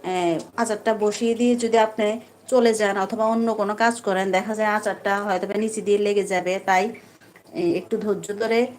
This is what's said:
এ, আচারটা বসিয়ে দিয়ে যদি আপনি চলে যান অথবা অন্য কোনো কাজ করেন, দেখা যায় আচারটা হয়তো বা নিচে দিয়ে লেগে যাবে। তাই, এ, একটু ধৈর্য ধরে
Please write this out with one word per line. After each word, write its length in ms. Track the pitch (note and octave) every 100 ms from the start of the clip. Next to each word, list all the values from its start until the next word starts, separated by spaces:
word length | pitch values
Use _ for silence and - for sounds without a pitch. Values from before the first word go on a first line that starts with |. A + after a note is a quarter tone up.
এ, 340 | F3+ F3+ F3 D#3+ - -
আচারটা 380 | A#3 G#3 A3+
বসিয়ে 400 | A3 G#3 G#3 A#3
দিয়ে 220 | A3+ A#3+ A#3+
যদি 220 | A#3 A3+
আপনি 420 | A3 A3+ G#3 A#3 - - -
চলে 260 | B3+ A#3
যান 220 | G#3+ G#3 G3
অথবা 280 | F#3+ G#3+
অন্য 300 | A3 A3+ A3+
কোনো 200 | G#3 G3+
কাজ 260 | G#3+ A#3 A#3
করেন, 320 | G3+ F#3+ F#3+
দেখা 220 | F#3 G3
যায় 140 | G#3+ G#3+
আচারটা 540 | G#3+ G#3+ F#3+ G3+ G3+
হয়তো 240 | G#3 F#3 F#3+
বা 80 |
নিচে 260 | G3+ A3 F3
দিয়ে 180 | F#3 G3+
লেগে 260 | G#3 G3+
যাবে। 340 | F#3 F#3 F3 F#3+
তাই, 340 | G3 F#3 G#3+ - - - - - -
এ, 200 | - F3 F3+
একটু 200 | - G#3+
ধৈর্য 380 | G#3 F#3 E3 G#3
ধরে 280 | A3 A3+ B3